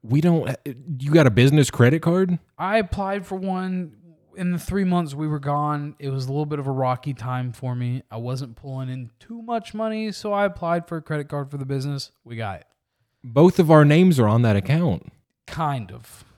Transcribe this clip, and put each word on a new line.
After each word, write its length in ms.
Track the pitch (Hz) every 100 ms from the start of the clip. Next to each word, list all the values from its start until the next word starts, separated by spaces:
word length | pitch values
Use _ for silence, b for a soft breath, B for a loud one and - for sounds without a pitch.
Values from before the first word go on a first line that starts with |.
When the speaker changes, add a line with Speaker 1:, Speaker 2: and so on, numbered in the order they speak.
Speaker 1:
We 180 | 113 139
don't. 340 | 170 165 - 127 -
You 460 | 127 139 135 139
got 140 | 160 135
a 40 |
business 400 | 104 131 151 131
credit 320 | - 120 160
card? 360 | 165 175 190 175 _ -
Speaker 2:
I 180 | 180 220
applied 480 | 196 - 196 202
for 120 | 190 190
one 580 | 190 185 185 185 170 _ 170 _ _ -
in 160 | 180
the 60 | 175
three 260 | - 190
months 300 | 185 175 165
we 120 | 139 156
were 140 | 151
gone. 560 | 139 143 147 147 147 147
It 120 | 143
was 160 | 135 131
a 20 |
little 180 | 139 151
bit 140 | 147
of 80 | 139
a 20 |
rocky 420 | 135 127 127 143
time 400 | 131 117 127 127
for 220 | 117 127
me. 300 | 123 123 127 -
I 100 | 113
wasn't 360 | 120 127 135
pulling 340 | 110 143 131 131
in 220 | 131 120 _
too 240 | _ 233
much 320 | 226 233 214
money, 380 | 214 220 220 220
so 200 | 196 214
I 120 | 202
applied 420 | 202 - 170 175 170
for 100 | 165
a 40 |
credit 260 | - 151 147
card 220 | 147 139
for 60 | 143
the 100 | 139
business. 460 | 139 135 143 - _
We 120 | 117 117
got 240 | 110 92
it. 60 | _ _ _ _ _ _
Speaker 1:
Both 340 | 127 120 175 -
of 100 | 160
our 140 | 156
names 360 | 147 151 185 147
are 80 | 107
on 140 | 113
that 120 | 120
account. 560 | 101 92 156 175 87 - _ _ _ -
Speaker 2:
Kind 420 | - 156 135 98
of. 340 | - 110 - _